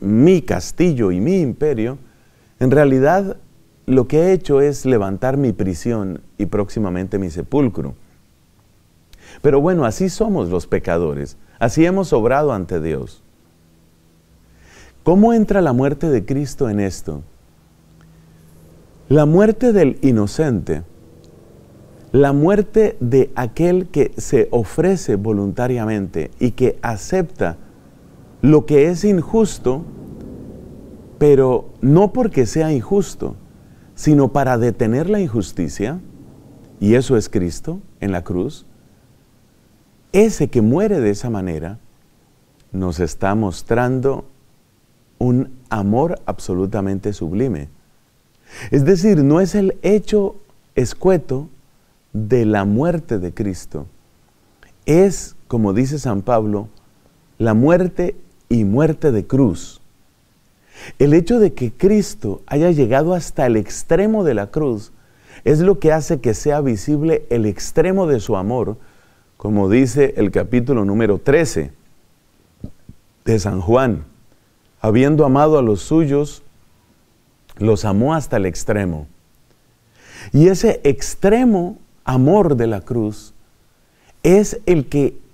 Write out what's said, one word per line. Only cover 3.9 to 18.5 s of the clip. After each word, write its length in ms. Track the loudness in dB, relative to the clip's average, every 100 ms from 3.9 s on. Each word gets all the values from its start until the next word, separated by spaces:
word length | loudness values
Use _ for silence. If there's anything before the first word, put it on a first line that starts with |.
| 0 2
que 140 | 2
he 120 | 2
hecho 280 | 2 2 2
es 260 | 2 0 0
levantar 500 | 0 0 -4 -2 0
mi 160 | -2
prisión 680 | -2 -4 -4 -4 -4 -6 -10 -12 -8
y 80 | -4
próximamente 720 | -2 -4 -4 -4 -4 -4 -4
mi 120 | -4
sepulcro. 640 | -8 -4 -2 -2 -2 -10 -12 -20 _ _ _ _ _ _ _ _ _ _ -20 -20 -4
Pero 180 | 2 2
bueno, 240 | 2 0
así 240 | 0 -2 -4
somos 420 | -2 -2 -2 -2
los 180 | -4 -2
pecadores, 680 | -4 -2 -2 -2 -6 -10 -14 -20 -6
así 260 | -2 2
hemos 280 | 2 0 0
obrado 400 | 0 2 0 0
ante 280 | -2 -4 -6
Dios. 440 | -4 -6 -8 -16 _ _ _ _ _ _ _ _ _ _ _ _ _ _ -20 -20 -20 -4
¿Cómo 300 | 2 4 6
entra 280 | 4 2 2
la 120 | 2
muerte 380 | 2 0 -2 0
de 140 | 0
Cristo 460 | 0 -4 -4 -4 -2
en 80 | -2
esto? 440 | -4 -6 -10 -12 -14 _ _ _ _ _ _ _ -20 _ _ _ -20